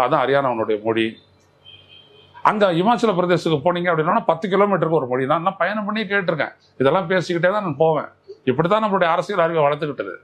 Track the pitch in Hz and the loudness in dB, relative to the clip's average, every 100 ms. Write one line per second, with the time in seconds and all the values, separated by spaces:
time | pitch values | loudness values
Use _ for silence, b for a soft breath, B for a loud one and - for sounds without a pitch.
0 | 127 151 127 139 135 117 110 107 110 113 | 2 2 2 2 0 -2 -2 -2 0 0
1 | 113 110 _ _ _ _ - - - - | -2 -4 _ _ _ _ -20 -20 -20 -20
2 | _ - - - - 208 196 165 196 240 | _ -20 -20 -4 -2 2 2 2 2 2
3 | 226 180 180 170 170 151 160 175 175 160 | 0 0 0 0 0 0 0 0 0 0
4 | 147 220 - 165 208 190 202 185 165 160 | 0 0 0 -2 0 2 2 2 0 0
5 | 127 127 131 160 180 - 175 214 202 214 | 0 -2 0 0 -2 -2 -4 -2 -4 -6
6 | 202 202 180 160 117 - b - 131 180 | -2 -2 -2 -2 -4 -8 b 0 2 2
7 | 165 185 160 170 180 208 190 135 160 151 | 0 -2 -2 0 0 0 -4 0 2 2
8 | - _ - - - 127 170 214 214 190 | -4 _ -20 -6 -2 0 2 2 2 2
9 | 170 175 170 202 165 165 143 147 151 127 | 2 0 -2 0 0 2 0 0 -4 -6
10 | 98 - | -10 -12